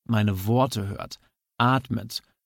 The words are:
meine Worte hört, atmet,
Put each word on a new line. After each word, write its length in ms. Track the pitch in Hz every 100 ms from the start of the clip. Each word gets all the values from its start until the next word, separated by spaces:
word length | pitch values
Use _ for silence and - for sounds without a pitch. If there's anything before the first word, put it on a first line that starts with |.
| -
meine 380 | 113 104 95 98
Worte 420 | 117 135 107 98
hört, 320 | 101 82 - _ _ _ -
atmet, 600 | 120 131 131 113 107 - _ _